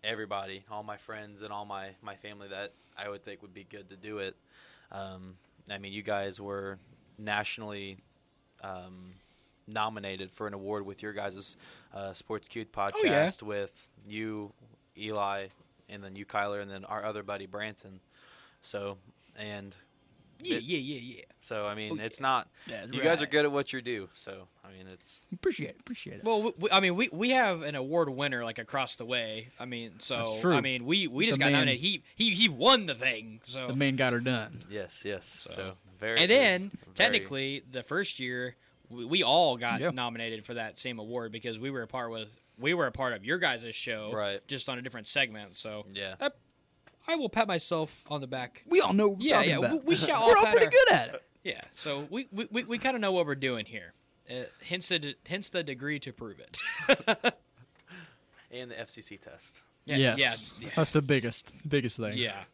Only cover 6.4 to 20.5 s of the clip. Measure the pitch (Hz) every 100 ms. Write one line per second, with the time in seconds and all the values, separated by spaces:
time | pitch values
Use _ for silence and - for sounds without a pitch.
6.4 | 101 98 98 95 - - _ - 107 104
7.4 | 104 - 110 101 98 95 _ _ _ _
8.4 | _ _ 98 92 90 92 92 92 _ _
9.4 | _ _ - 107 107 110 98 95 95 -
10.4 | 107 101 98 104 98 98 107 104 101 95
11.4 | 98 - - - - 98 98 90 - 107
12.4 | - 113 110 - 98 415 403 139 165 185
13.4 | 104 101 98 - - _ 101 107 110 107
14.4 | 104 - 113 - _ - 107 107 101 98
15.4 | 95 _ _ _ _ 101 98 98 101 104
16.4 | 101 101 101 98 95 107 104 104 101 101
17.4 | 98 101 107 104 98 95 _ _ - -
18.4 | - _ - 104 101 98 104 _ _ -
19.4 | 107 104 101 - _ _ _ _ _ _
20.4 | 349